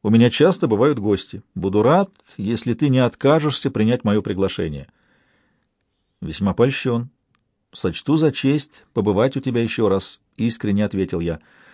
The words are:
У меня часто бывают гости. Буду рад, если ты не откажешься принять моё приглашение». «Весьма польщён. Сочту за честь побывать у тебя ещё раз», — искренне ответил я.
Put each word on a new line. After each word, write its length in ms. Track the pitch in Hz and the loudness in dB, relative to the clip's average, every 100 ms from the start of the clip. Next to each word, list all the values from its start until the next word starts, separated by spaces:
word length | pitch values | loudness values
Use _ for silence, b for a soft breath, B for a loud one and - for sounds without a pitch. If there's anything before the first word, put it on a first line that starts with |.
У 80 | 104 | 2
меня 200 | 113 120 | 4 4
часто 380 | - 160 - 147 | 4 2 2 0
бывают 300 | 104 135 139 | 2 2 2
гости. 440 | 104 98 - 98 - | 0 -2 -4 -16 -14
Буду 280 | 92 92 104 | -6 -2 2
рад, 280 | 113 175 190 _ _ - | 4 4 0 _ _ -8
если 360 | 101 117 - | -4 -4 -4
ты 140 | 113 151 | -2 0
не 120 | 131 | 2
откажешься 720 | 120 - 139 156 151 131 135 | 0 0 2 2 2 -2 -4
принять 320 | 120 107 123 | 0 0 0
моё 180 | 107 104 | 0 0
приглашение». 640 | 98 95 95 - 87 71 69 _ _ _ _ _ _ _ _ _ _ _ _ _ | 0 -2 -2 -2 -6 -8 -14 _ _ _ _ _ _ _ _ _ _ _ _ _
«Весьма 340 | 82 78 139 | -12 -4 -4
польщён. 560 | 92 135 135 131 117 120 _ _ _ _ _ _ | 2 0 0 -4 -4 -6 _ _ _ _ _ _
Сочту 440 | - 92 82 - 156 | -6 -6 -6 -2 2
за 160 | 151 | 2
честь 520 | 135 135 147 - _ _ | 0 -2 -2 -4 _ _
побывать 420 | - 101 98 131 135 | -2 0 2 0 -2
у 40 | |
тебя 220 | 131 120 | -4 -2
ещё 260 | 117 - 107 | -2 0 0
раз», — 320 | 98 - - _ - | 0 -4 -14 _ -6
искренне 480 | 113 117 107 101 | -4 -2 -2 0
ответил 360 | 104 95 92 87 | 0 -2 -4 -2
я. 200 | 85 80 b b b | -4 -6 b b b